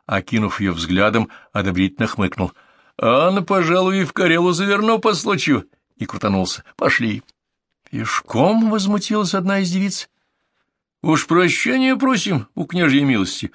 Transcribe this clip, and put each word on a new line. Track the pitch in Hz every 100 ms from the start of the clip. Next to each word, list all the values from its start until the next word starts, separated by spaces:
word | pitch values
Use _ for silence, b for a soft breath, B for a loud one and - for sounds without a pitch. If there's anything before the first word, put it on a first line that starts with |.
окинув | - 98 - 113 104 -
её | 98
взглядом, | 82 82 92 104 113 104 B B
одобрительно | 107 95 90 95 - 110
хмыкнул. | - 92 - 92 b b b b -
«Анна, | 113 131 175 196
пожалуй, | 175 190 165 180 185 190
и |
в | 170
Карелу | - 175 170 180
заверну | 170 202 202 220 226
по | 226
случаю», | 190 - 190 160 123 - _ _
и | -
крутанулся. | 101 98 104 95 90 - b
«Пошли». | - 139 - 113 104 - _ _ _ _ _ _
«Пешком?» — | 113 113 - - - 170 226 220
возмутилась | 214 190 208 - 214 190
одна | 196 185 196
из | 180
девиц. | 185 196 - - _ _ _ _ _ _ _ _ _
«Уж | 139 151 -
прощения | 165 175 - 233 262 262
просим | 233 262 226 208 147 104
у | -
княжьей | 156 175 160 139
милости, | 139 113 95 - -